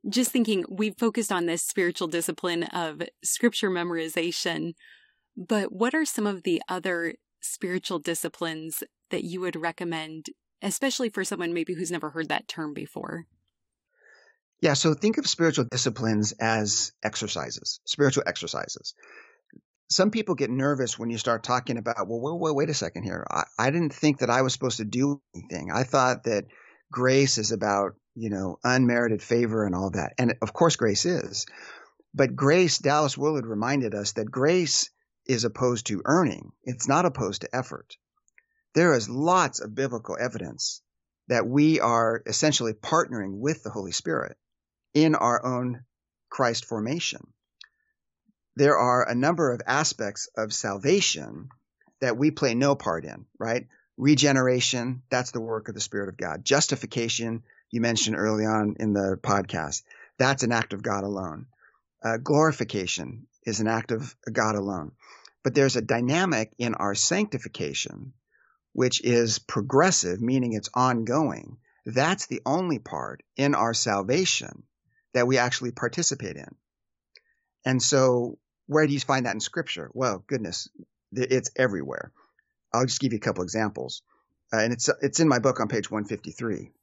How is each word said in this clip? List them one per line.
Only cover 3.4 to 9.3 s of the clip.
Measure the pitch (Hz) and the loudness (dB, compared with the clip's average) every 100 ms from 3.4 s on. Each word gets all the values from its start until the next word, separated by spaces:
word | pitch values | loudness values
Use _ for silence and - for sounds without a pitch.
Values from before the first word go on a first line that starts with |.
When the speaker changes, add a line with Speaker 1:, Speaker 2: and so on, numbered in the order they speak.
| 240 - 202 | 2 2 -2
Speaker 1:
memorization. | 180 175 165 160 175 170 165 180 165 170 - - - _ _ _ - | -2 -2 -4 -4 -2 -2 -2 -4 -2 -4 -8 -20 -20 _ _ _ -18
But | 185 214 196 | -2 -2 -2
what | 185 233 | -2 0
are | 311 | 0
some | 311 - 208 | -2 0 -2
of | 190 | -2
the | 190 165 - | -2 -2 -2
other | 185 185 170 165 - _ _ | -6 -2 -2 -4 -6 _ _
spiritual | - - 180 185 - 175 | -10 -6 -4 -4 -2 -4
disciplines | 156 165 165 - 165 160 160 - - _ _ | -4 -4 -6 -6 -6 -6 -8 -10 -12 _ _
that | 185 | -6
you | 175 | -4